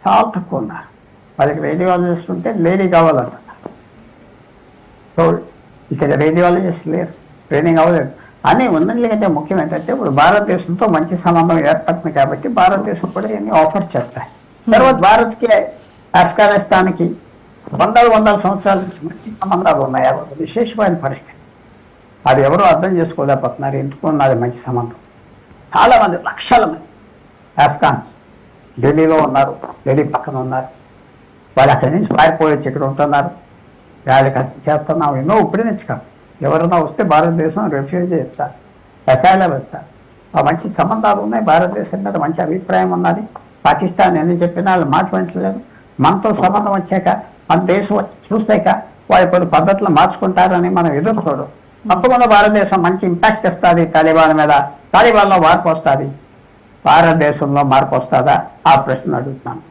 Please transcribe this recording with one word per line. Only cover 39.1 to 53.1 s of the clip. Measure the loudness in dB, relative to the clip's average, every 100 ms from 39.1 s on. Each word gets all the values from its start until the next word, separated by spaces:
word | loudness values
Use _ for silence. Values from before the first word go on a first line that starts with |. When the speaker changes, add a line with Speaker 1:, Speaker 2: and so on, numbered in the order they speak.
Speaker 1:
అసైలం | 2 4 4 0 -4
ఇస్తారు. | -8 -18 -18 _ _ _ _ -2
ఆ | -2
మంచి | -2 -6
సంబంధాలు | -4 -2 0 0 0
ఉన్నాయి, | -2 -2
భారతదేశం | 2 2 2 -4 -8 -6
మీద | -6 -4
మంచి | -4 -4
అభిప్రాయం | -4 -4 -2 -2 0
ఉన్నది. | 0 -2 -2 -6 -16 -20 -4 0
పాకిస్తాన్ | 0 -2 0 0 2
ఎన్ని | 0 0
చెప్పినా | -2 -2 0
వాళ్ళు | 0 0
మాట | 0 -2
వింటలేదు. | -4 -4 -6 -6 -6 -12 -20 -20 -2
మనతో | 0 0 -2 0
సంబంధం | 0 0 -2 -4
వచ్చాక, | -2 -2 0 -4 -8 -20 -2
మన | -2 2
దేశం | 0 0 -4
వచ్చి | -4 -12 -4
చూసాక | -4 0 0 2 -2 -6 -20 _
వాళ్ళు | 2 4
కొన్ని | 2 2 0
పద్ధతులు | 2 0 2 2
మార్చుకుంటారని | 2 0 -4 0 2 2 0
మనం | 0 0
ఎదురు | 0 -2 -2 -2
చూడం. | -4 -8 -14 _ _ -2
తప్పకుండా | 0 2 4 4
భారతదేశం | 6 4 2 0 0 0
మంచి | 0
ఇంపాక్ట్ | -2